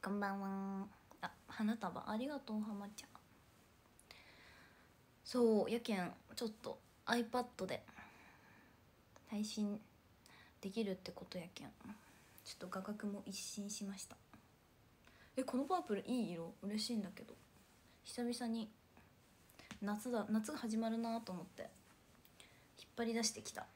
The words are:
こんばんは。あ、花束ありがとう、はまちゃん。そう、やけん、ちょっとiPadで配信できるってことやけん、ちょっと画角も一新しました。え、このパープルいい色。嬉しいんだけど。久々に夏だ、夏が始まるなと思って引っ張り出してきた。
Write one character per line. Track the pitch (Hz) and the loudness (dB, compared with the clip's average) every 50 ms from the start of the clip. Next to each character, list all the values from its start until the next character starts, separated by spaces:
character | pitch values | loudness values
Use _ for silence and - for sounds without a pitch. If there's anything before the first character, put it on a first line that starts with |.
こ | - 202 | 0 0
ん | 202 202 | 0 0
ば | 202 196 | 0 0
ん | 196 196 | -2 -2
は。 | 196 196 190 190 196 196 196 190 196 202 - - - - - - | -2 -2 -2 -2 -2 -2 -4 -4 -6 -8 -10 -20 -20 -20 -12 -8
あ、 | - 165 - - - - | -8 -8 -8 -12 -16 -14
花 | - - 220 208 233 | -2 0 2 2 2
束 | 226 - 180 175 - - - | 2 0 -2 -2 -4 -4 -2
あ | 214 | 0
り | 220 247 285 | 0 0 0
が | 302 285 | -2 -4
と | 277 - 214 | -4 -2 -2
う、 | |
は | 214 214 214 208 | 0 0 -2 -4
ま | 202 202 208 208 | -6 -6 -8 -10
ち | - - | -12 -14
ゃ | |
ん。 | - - - - - - - - - - - - - - - - - - - - - - - - - - - - - - - - - - - - - - - - - - - - | -14 -18 -20 -20 -20 -20 -20 -20 -20 -20 -20 -20 -20 -20 -20 -20 -20 -20 -20 -20 -18 -18 -18 -18 -20 -20 -20 -20 -20 -20 -20 -20 -20 -20 -20 -20 -20 -20 -20 -20 -20 -20 -18 -12
そ | - - 254 240 226 220 208 - | 0 6 8 10 10 10 10 8
う、 | - | 6
や | 220 240 | 2 0
け | 226 - 214 | 2 2 2
ん、 | 190 180 170 - - - - - | 2 2 0 -2 -8 -16 -10 -6
ち | - | -2
ょ | 247 | -2
っ | 220 214 - | -2 -4 -4
と | - - - - - - - - - | -6 -6 -6 -6 -10 -20 -20 -10 2
iPad | - 233 240 233 220 - 247 240 240 - - 190 | 4 4 4 4 2 2 0 0 0 -2 -4 -2
で | 185 143 - - - - - - - - - - - - - - - - - - - - - - - - - - - - - - - | -2 -2 -4 -6 -10 -16 -16 -16 -16 -18 -20 -20 -20 -20 -20 -20 -20 -20 -20 -20 -20 -20 -20 -20 -20 -20 -20 -20 -20 -20 -20 -12 -6
配 | - 208 214 | -2 0 0
信 | 214 - 214 208 202 202 208 - - - - - - - - - - - - - - - - | 0 2 2 2 2 0 -2 -6 -12 -20 -20 -20 -20 -20 -20 -20 -20 -20 -20 -20 -20 -16 -6
で | - 196 | -6 -2
き | 190 226 226 | 2 2 4
る | 196 | 2
っ | 185 | 2
て | 185 - - | -2 -2 -10
こ | 175 - 190 - | -8 -8 -10 -6
と | - 180 | -6 -6
や | 160 180 - | -6 -6 -10
け | - 143 | -12 -12
ん、 | 139 - - - - 202 - - - - - - - - - - | -12 -14 -14 -12 -12 -12 -12 -14 -20 -20 -20 -20 -20 -20 -18 -14
ち | - | -14
ょ | - | -10
っ | - | -10
と | 185 180 | -8 -4
画 | - 190 | -4 -4
角 | 190 202 208 208 - 208 | -2 -4 -4 -2 -2 -2
も | 202 208 - | -2 -2 -4
一 | - 196 | -6 -6
新 | - - - - 208 202 202 | -6 -6 -6 -4 -4 -4 -4
し | 208 - 202 | -4 -4 -4
ま | 196 196 190 | -4 -4 -6
し | - | -8
た。 | - - - - - - - - - - - - - - - - - - - - - - - - - - | -12 -12 -18 -18 -20 -20 -20 -20 -20 -20 -20 -20 -20 -20 -20 -20 -20 -20 -20 -20 -20 -20 -20 -20 -4 0
え、 | - | 0
こ | 262 262 - | 0 2 4
の | 254 277 | 2 4
パ | - 370 | 6 4
ー | 359 | 4
プ | - - 208 | 4 2 0
ル | 196 190 | 0 2
い | - 247 254 220 170 | 2 2 2 2 2
い | |
色。 | 175 165 165 170 - - | 0 -2 -4 -6 -8 -6
嬉 | - 202 208 214 214 | -4 -2 0 0 0
し | - | 2
い | 240 | 0
ん | 214 | 0
だ | 190 175 - | 0 -2 -6
け | - - | -10 -12
ど。 | - - - - - - - - - - - - - - - - | -14 -14 -16 -18 -20 -20 -20 -20 -20 -20 -20 -20 -20 -20 -18 -14
久 | - - - | -10 -4 -2
々 | 240 240 240 247 254 | 0 0 0 0 0
に | 226 226 226 220 214 - - - - - - - - - - - - - - - - - - - - - - | 0 0 0 -2 -4 -8 -16 -20 -20 -20 -20 -20 -20 -20 -20 -20 -20 -20 -20 -20 -20 -20 -20 -16 -16 -8 -4
夏 | 208 202 208 214 - 254 | 0 0 0 0 0 2
だ、 | 240 220 208 214 | 2 2 4 4
夏 | 214 220 214 - | 4 4 4 2
が | 302 269 | -2 -2
始 | - 226 220 | 0 2 2
ま | 220 226 226 | 4 4 4
る | 226 226 | 2 2
な | 226 226 226 226 | 2 2 0 0
と | 226 - | -2 -2
思 | 185 175 | -4 -4
っ | 180 | -6
て | - - - - - - - - - - - - - - - - - - - - - - - - - - - | -8 -8 -10 -10 -10 -10 -16 -20 -20 -20 -20 -20 -20 -20 -20 -20 -20 -20 -20 -20 -20 -20 -20 -20 -20 -20 -20
引 | - | -20
っ | - - | -12 -4
張 | - 233 | -2 0
り | 226 226 | 2 4
出 | 233 226 | 4 4
し | - | 2
て | - - | 0 0
き | - - | -10 -8
た。 | - - - - - | -8 -8 -10 -10 -14